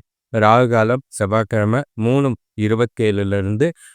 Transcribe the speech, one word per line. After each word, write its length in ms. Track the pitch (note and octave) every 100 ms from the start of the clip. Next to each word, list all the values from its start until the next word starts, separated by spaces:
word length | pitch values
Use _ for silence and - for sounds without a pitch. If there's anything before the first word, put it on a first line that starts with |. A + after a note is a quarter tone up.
| - _ _
ராகு 340 | A2+ G#2+ A#2 B2+
காலம் 340 | A#2 A2 C3 -
செவ்வாய்க்கிழமை 720 | - G2+ A2 G#2+ A2 G#2 B2 C#3+
மூணு 360 | - A2+ C#3 C#3 A2 _ -
இருபத்தேழுல 800 | G#2+ A2+ A#2+ - A2 G2+ G2 G2+
இருந்து 300 | G2 G#2+ D#3+ - -